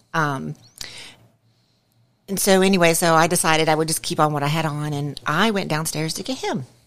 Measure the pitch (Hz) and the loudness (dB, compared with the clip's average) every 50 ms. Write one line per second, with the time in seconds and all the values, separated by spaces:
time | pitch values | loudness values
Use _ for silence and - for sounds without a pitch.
0 | _ _ - 165 151 147 139 135 - - 147 - - _ _ - - - - - | _ _ -2 -2 -2 0 -2 -4 -8 -10 -12 -12 -16 _ _ -18 -16 -16 -16 -18
1 | - - - _ _ _ _ _ _ _ _ _ _ _ _ _ _ _ _ _ | -20 -20 -20 _ _ _ _ _ _ _ _ _ _ _ _ _ _ _ _ _
2 | _ _ _ _ _ - 196 180 - 202 190 185 190 190 196 180 170 165 165 - | _ _ _ _ _ -8 -6 0 2 4 4 6 6 4 4 4 4 4 4 4
3 | 185 165 165 156 165 170 175 - - 165 160 156 160 160 156 151 160 160 160 - | 2 4 4 4 4 2 2 0 2 2 2 4 4 2 2 2 0 -2 -2 -4
4 | - - 175 165 151 151 151 143 143 147 156 165 160 151 143 147 151 151 147 143 | -4 -4 0 2 2 2 2 0 0 0 0 0 -2 -2 -4 -4 -4 -4 -4 -4
5 | 147 147 135 - - - 151 170 208 226 208 196 160 - 156 151 160 - - 151 | -6 -6 -8 -6 -4 -2 0 0 0 0 0 -2 -2 -2 -4 -4 -4 -4 -4 -4
6 | 156 160 - - 190 - 262 - - 415 294 156 127 - _ _ _ | -4 -4 -6 -6 -8 -8 -8 -6 -6 -6 -6 -6 -8 -10 _ _ _